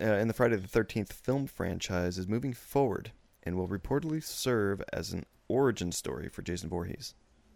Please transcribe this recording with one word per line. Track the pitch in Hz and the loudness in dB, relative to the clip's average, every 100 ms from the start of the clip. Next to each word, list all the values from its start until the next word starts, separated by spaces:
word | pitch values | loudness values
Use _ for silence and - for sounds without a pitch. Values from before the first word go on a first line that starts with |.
uh, | 110 101 | 4 4
in | 113 | 4
the | |
Friday | 110 120 110 | 4 4 4
the | 95 | 2
Thirteenth | 117 110 - 101 | 0 2 0 -4
film | - - 135 139 | -4 -2 0 -2
franchise | - 87 87 - 92 90 90 | -4 -4 -4 -2 0 0 -2
is | 92 | -2
moving | 110 131 | -2 -2
forward | 120 - 139 135 95 - - _ _ | -6 -2 2 2 0 -6 -16 _ _
and | - 90 | -4 -2
will | 92 | -2
reportedly | 101 - 139 160 156 | -4 -2 -2 0 -4
serve | - - 131 120 101 98 - | -6 -2 2 4 4 0 -4
as | - 82 | -6 -4
an | 92 - _ - | -6 -8 _ 0
origin | 117 135 104 87 | 4 4 4 0
story | - - 64 76 | -2 -4 -6 -6
for | - | -8
Jason | - 90 82 | -6 -4 -4
Voorhees. | 87 87 - - - _ _ _ | -4 -4 -6 -10 -14 _ _ _